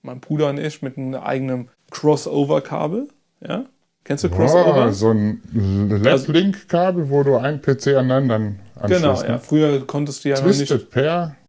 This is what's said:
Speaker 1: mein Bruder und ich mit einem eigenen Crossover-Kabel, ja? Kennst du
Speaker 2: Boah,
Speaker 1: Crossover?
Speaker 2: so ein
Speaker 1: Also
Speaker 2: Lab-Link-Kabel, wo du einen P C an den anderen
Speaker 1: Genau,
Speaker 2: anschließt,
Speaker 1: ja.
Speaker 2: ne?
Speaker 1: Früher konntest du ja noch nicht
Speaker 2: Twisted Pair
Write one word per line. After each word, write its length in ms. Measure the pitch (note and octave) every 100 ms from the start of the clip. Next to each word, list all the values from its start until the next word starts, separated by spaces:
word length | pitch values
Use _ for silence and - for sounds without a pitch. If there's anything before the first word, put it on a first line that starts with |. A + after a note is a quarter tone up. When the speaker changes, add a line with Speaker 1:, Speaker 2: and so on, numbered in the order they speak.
Speaker 1:
mein 180 | B2+ B2+
Bruder 280 | - D3+ D3
und 80 | C#3
ich 240 | D3+ -
mit 140 | C3+ C3
einem 160 | C3
eigenen 540 | C3 - C3+ C3 B2+ A#2+ _ _
Crossover-Kabel, 1160 | - D3+ D3 - C#3+ C#3+ D3+ C#3 - D#3 G3+ C#4+ _ _ _
ja? 240 | - G3 C4+ _ _ _
Kennst 200 | - D3+
du 40 | F3+
Speaker 2:
Boah, 80 | F2+
Speaker 1:
Crossover? 540 | C3+ E3+ E3 C#3+ A#2+
Speaker 2:
so 180 | G2 A2
ein 320 | A2 G#2 G#2+ - A2+ G2 G2 G2+
Speaker 1:
Also 60 | G#2
Speaker 2:
Lab-Link-Kabel, 1120 | A2+ C#3 C3+ D#3 G3 F#3+ - E3+ F#3 F3 D3
wo 120 | C#3
du 120 | C#3 B2+
einen 240 | C3 D3
P 160 | - C3+
C 180 | - C3+
an 100 | B2+
den 60 |
anderen 480 | C3 C3+ A2 G#2+ G2+ - - G#2
Speaker 1:
Genau, 240 | F3+ D3+
Speaker 2:
anschließt, 120 | C3
Speaker 1:
ja. 80 | -
Speaker 2:
ne? 40 | A#2+
Speaker 1:
Früher 460 | - D3+ D3+ C#3+ C3
konntest 380 | C#3+ D3 C3+
du 60 | C#3
ja 60 | C3+
noch 60 | F3
nicht 120 | E3+
Speaker 2:
Twisted 320 | C#3+ C#3 -
Pair 460 | - D3 F3 E3 C#3+